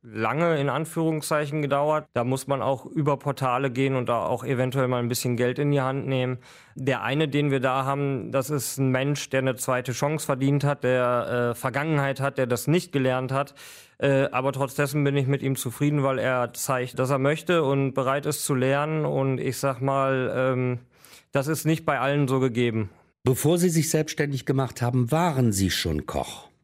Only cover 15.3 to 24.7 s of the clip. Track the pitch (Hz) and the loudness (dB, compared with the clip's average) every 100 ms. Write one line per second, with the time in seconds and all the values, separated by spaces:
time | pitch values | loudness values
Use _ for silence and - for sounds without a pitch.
15.3 | 139 135 131 123 - 147 147 135 131 127 | 0 0 -2 -4 0 0 2 2 0 0
16.3 | 127 120 - - 131 123 131 131 139 139 | 0 -2 -4 -2 -2 -2 -2 0 2 2
17.3 | 156 165 175 139 139 139 131 131 139 147 | 0 2 2 4 2 2 0 0 0 -2
18.3 | 143 - 135 131 139 151 156 147 139 135 | -4 -2 0 2 2 0 -2 0 0 0
19.3 | 131 135 120 139 117 135 135 135 131 127 | 0 -4 -2 -4 -2 -2 0 0 0 -2
20.3 | 127 131 127 127 123 - _ - - _ | 0 0 0 -2 -4 -10 _ -20 -20 _
21.3 | 143 135 160 156 160 160 139 135 143 135 | -2 -2 -2 0 0 0 0 2 2 2
22.3 | 131 131 117 120 113 101 - _ _ - | 2 2 2 0 0 -4 -10 _ _ 0
23.3 | 127 147 175 180 160 160 160 151 - 147 | 2 2 2 2 2 2 0 -2 -2 -2
24.3 | 135 - 135 131 | -2 -2 0 -2